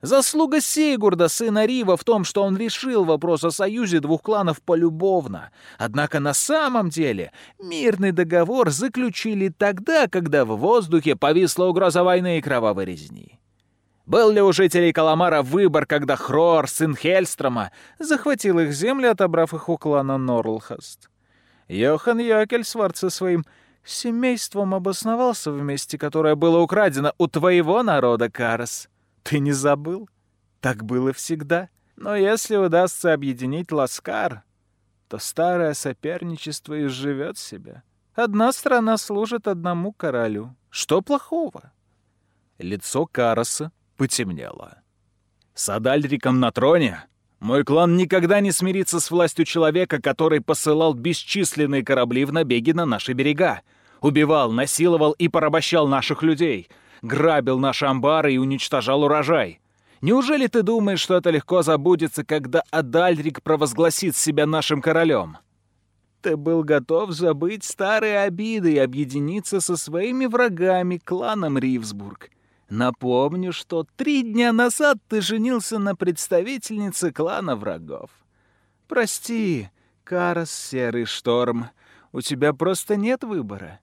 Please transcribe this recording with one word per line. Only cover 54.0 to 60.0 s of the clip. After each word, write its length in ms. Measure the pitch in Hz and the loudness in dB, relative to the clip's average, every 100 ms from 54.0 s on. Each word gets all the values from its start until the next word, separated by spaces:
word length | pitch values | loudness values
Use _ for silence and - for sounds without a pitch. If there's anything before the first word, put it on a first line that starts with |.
убивал, 500 | 143 143 151 156 123 | 0 2 4 4 2
насиловал 640 | 113 123 - 170 170 151 | 0 -2 2 2 4 2
и 160 | 151 170 | 2 0
порабощал 580 | 170 151 156 147 170 147 | 2 2 0 2 2 2
наших 360 | 135 127 147 | 2 0 -2
людей, 480 | 160 151 165 107 - _ _ - | 0 2 0 -2 -8 _ _ -16
грабил 560 | 117 117 156 151 127 131 | -6 2 4 4 2 0
наши 260 | 135 127 | 0 0
амбары 480 | 139 135 135 160 151 | 0 0 2 2 2
и 60 | 131 | 0
уничтожал 640 | 135 135 - 139 113 139 | 0 -2 -2 -2 0 2
урожай. 580 | 147 151 139 160 98 82 _ _ _ _ | 2 2 2 0 0 -6 _ _ _ _